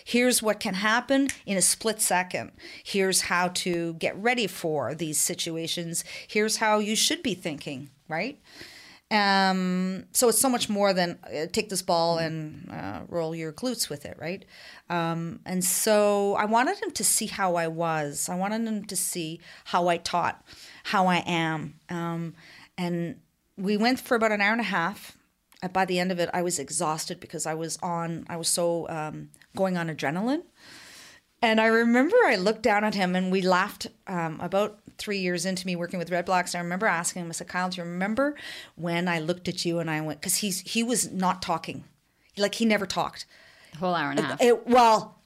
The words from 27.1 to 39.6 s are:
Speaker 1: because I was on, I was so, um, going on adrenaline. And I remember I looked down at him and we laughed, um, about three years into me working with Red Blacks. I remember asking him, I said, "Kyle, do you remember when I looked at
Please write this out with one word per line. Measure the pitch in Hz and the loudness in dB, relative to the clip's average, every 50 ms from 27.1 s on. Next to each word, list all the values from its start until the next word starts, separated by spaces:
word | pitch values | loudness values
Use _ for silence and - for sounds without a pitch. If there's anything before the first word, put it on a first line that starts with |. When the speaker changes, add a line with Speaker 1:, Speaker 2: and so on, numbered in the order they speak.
| - - | -10 -12
Speaker 1:
because | - - - 160 151 | -12 -12 -8 -6 -4
I | 160 160 | -4 -4
was | 160 165 160 156 - - | -4 -4 -6 -6 -6 -4
on, | 180 170 170 170 165 170 165 - - | -4 -2 -2 -4 -4 -4 -6 -8 -8
I | - | -8
was | 165 165 - | -4 -2 0
so, | - - 175 170 170 170 156 - | 0 2 2 2 0 0 -2 -4
um, | 165 156 151 156 151 151 147 147 - _ - _ - | -6 -6 -6 -8 -8 -10 -14 -16 -18 _ -20 _ -4
going | - 190 190 180 | -2 0 0 0
on | 175 170 160 | 0 -2 -4
adrenaline. | 156 - 151 139 151 180 214 233 285 330 349 - _ _ - - - - - - - - - - - - _ _ _ _ | -4 -4 -2 -2 -2 0 0 0 0 -2 -4 -8 _ _ -20 -20 -20 -20 -20 -20 -20 -20 -20 -20 -20 -20 _ _ _ _
And | - 226 220 220 | 2 4 4 4
I | 220 | 6
remember | 226 226 226 233 233 233 247 262 330 440 494 453 | 6 6 6 6 6 6 6 6 6 6 6 6
I | 320 240 | 6 4
looked | 190 180 208 226 226 | 4 2 2 0 2
down | - 247 202 208 | 2 4 4 4
at | 214 214 208 | 4 2 2
him | 202 190 180 180 | 2 0 2 2
and | 185 185 185 | 2 2 2
we | 185 196 | 2 2
laughed, | 180 185 180 175 190 208 - - - - - _ _ - | 4 4 4 4 4 0 -4 -8 -12 -14 -14 _ _ -6
um, | 190 175 165 160 156 - | -4 -4 -4 -4 -4 -6
about | - 180 190 196 208 208 208 - _ - - - | -6 -2 0 0 0 0 -2 -8 _ -20 -16 -12
three | - 214 202 196 | -8 -6 -4 -2
years | 185 180 180 175 175 | -2 -2 -2 -2 -2
into | 190 190 180 185 | -2 -4 -2 -4
me | 185 180 | -4 -4
working | 170 175 170 - 180 | -4 -4 -4 -4 -6
with | 165 165 | -4 -2
Red | 180 170 175 | -2 -2 0
Blacks. | 185 185 180 180 185 - | 2 2 2 2 0 -4
I | 180 | -4
remember | 175 175 175 190 220 | -4 -4 -2 0 0
asking | 214 175 165 175 - - 170 | 0 0 0 -2 -4 -4 -6
him, | 165 165 | -8 -8
I | |
said, | 160 - 170 - | -8 -10 -10 -6
"Kyle, | - 180 185 185 | -4 -4 -2 -2
do | 180 | -4
you | 180 170 | -6 -8
remember | 170 175 180 185 208 220 240 277 294 294 - - - - - - - _ | -6 -4 -2 -2 0 2 2 2 0 0 -4 -10 -14 -14 -16 -18 -18 _
when | - 160 175 170 170 180 180 | -8 -4 -2 0 0 2 2
I | 170 165 | 0 0
looked | 156 156 175 180 180 | 0 -2 -2 -2 -4
at | 180 170 175 | -4 -4 -2